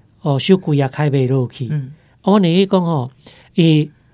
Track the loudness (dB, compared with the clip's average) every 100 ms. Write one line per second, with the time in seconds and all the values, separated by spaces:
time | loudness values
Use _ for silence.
0 | _ _ -4 -2 2 0 2 -2 -2 -2
1 | -2 0 0 -2 -2 -8 -8 -6 -8 -18
2 | _ _ 0 2 2 2 0 0 0 -4
3 | -4 -12 -20 -20 _ 0 2 2 0 -10
4 | _